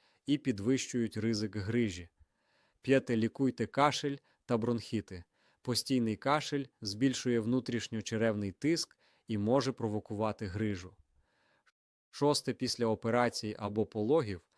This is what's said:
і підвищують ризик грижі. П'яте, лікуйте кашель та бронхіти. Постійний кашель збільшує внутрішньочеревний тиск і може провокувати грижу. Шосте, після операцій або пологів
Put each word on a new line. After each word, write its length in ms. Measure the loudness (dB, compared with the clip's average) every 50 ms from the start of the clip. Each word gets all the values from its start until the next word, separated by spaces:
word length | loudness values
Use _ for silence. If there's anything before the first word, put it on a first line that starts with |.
| _ _ _ _ -2
і 120 | -2 -2
підвищують 800 | 0 0 -2 -2 0 0 0 0 0 0 -2 -2 -2 -2 -2 -2
ризик 380 | -2 0 0 0 0 -2 -4 -4
грижі. 540 | -6 -4 0 0 2 2 0 -2 -6 -12 -14 _ _ -20 _ _ _ _ _ _ _ _ _ _ _
П'яте, 360 | 2 4 4 4 4 2 2
лікуйте 480 | 2 2 0 0 0 0 0 2 0 -4
кашель 520 | -2 2 4 4 4 4 0 -4 -6 -6 -8 _ _ _ _ _
та 120 | -2 0
бронхіти. 680 | 0 2 0 0 -2 -4 -4 -4 -4 -4 -6 -14 -16 -16 _ _ _ _ _ _ _
Постійний 540 | -6 -2 -2 -2 0 2 2 2 2 2 -2
кашель 500 | -2 0 0 0 2 0 -2 -4 -4 -4 -6 _ -8
збільшує 580 | -6 -6 -2 2 2 2 2 0 0 2 2 2
внутрішньочеревний 1120 | 2 2 0 0 0 -2 -4 -4 -4 -4 -6 -6 -6 -4 0 2 2 2 2 0 -2 -4
тиск 460 | -6 -2 0 0 0 0 -2 _ -10 _ _ _ _ _ _
і 100 | -4 -2
може 340 | 0 2 4 4 4 2 0
провокувати 760 | -4 -2 -4 -2 -2 -4 -4 -6 -4 -2 -2 -2 -2 -4 -6
грижу. 500 | -6 -4 -2 -2 -2 -2 -4 -8 -14 -20 _ _ _ _ _ _ _ _ _ _ _ _ _ _ _ _ _ _ _ _ _ _ _
Шосте, 440 | -4 2 2 2 2 2 0 -4 -4
після 320 | -2 -2 -4 -2 0 0
операцій 720 | 0 0 0 0 0 2 4 2 2 0 -4 -6 -6 -6 -6
або 260 | -6 -4 0 0 -2
пологів 560 | 0 0 -2 2 2 2 2 2 0 -6 -10 _ _ _